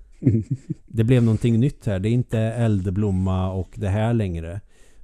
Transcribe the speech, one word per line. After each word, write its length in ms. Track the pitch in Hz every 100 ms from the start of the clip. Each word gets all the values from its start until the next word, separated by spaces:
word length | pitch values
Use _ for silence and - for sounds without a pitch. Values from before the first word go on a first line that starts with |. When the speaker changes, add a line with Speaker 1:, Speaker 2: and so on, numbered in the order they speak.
| - - 131 110
Speaker 1:
<laughs> 520 | - 131 - - -
Speaker 2:
Det 160 | 113
blev 200 | 113 127
någonting 360 | 117 107 120 113
nytt 260 | 143 - -
här. 140 | 95
Det 100 | 107
är 20 |
inte 280 | 123 - 113
eldblomma 1120 | 113 117 113 101 95 95 104 92 95 92 95
och 180 | 95 - 110
det 140 | 104
här 240 | 104 113
längre. 480 | 120 98 82 82 101 - - - -